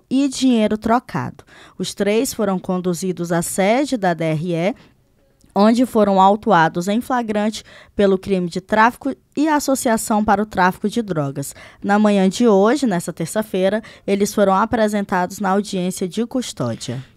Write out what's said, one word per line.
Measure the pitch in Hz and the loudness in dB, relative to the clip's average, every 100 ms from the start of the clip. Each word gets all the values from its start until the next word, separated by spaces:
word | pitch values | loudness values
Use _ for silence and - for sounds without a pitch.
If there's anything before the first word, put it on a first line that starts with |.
| - | -4
e | 254 285 | -2 -2
dinheiro | - 262 233 214 214 | 0 2 4 2 0
trocado. | 214 233 - 156 123 - - - - - | 0 0 0 -6 -6 -10 -20 -20 -20 -10
Os | 185 - | -10 -4
três | 202 220 262 | 0 0 0
foram | - 208 185 | -2 -2 -2
conduzidos | - 185 180 170 190 175 170 | -2 -4 -2 -4 -4 -6 -2
à | 170 | -2
sede | 165 - 190 240 294 247 | -2 -2 0 2 0 -2
da | 190 160 | -2 -2
D | 165 | -2
R | 156 180 | -2 -2
E, | 165 180 277 _ _ _ _ _ _ _ 196 | -2 -2 -4 _ _ _ _ _ _ _ 2
onde | 208 233 254 | 2 4 2
foram | 226 202 190 | 2 2 4
autuados | 190 214 226 180 160 180 175 | 4 4 2 4 4 0 -4
em | 214 | -4
flagrante | - 254 226 208 208 214 - - - - | -2 -4 -2 -2 -2 -4 -14 -20 -14 0
pelo | 202 190 | 2 2
crime | 196 190 175 | 0 -2 -2
de | 180 | -6
tráfico | - 214 226 - 277 - _ - | -2 2 2 2 -8 -8 _ -2
e | 311 | 0
associação | 294 - 269 254 220 - 214 214 | 0 0 -2 0 -2 0 -2 2
para | 202 | 0
o | 214 | 0
tráfico | 190 185 185 214 | 0 0 0 -4
de | 233 | -4
drogas. | 208 160 139 143 143 - - - | -4 -4 -4 -6 -10 -12 -20 -10
Na | 196 208 | -2 2
manhã | 214 202 190 | 4 4 2
de | - 240 | 2 4
hoje, | 196 208 285 254 | 6 4 2 0
nessa | 175 175 | -2 -4
terça-feira, | 165 165 214 214 190 190 214 214 - - | -8 -6 -4 -4 -2 0 -2 -8 -14 -4
eles | 202 202 | -2 0
foram | - 196 | 2 2
apresentados | 190 220 233 214 208 202 185 180 190 | 2 0 0 0 -2 -2 -2 -2 -4
na | 196 | -2
audiência | 196 202 190 180 180 185 | -2 -2 -4 -4 -4 -6
de | 208 233 | -6 -4
custódia. | 254 233 - 123 107 - 123 131 | -4 -6 -6 -6 -6 -8 -10 -12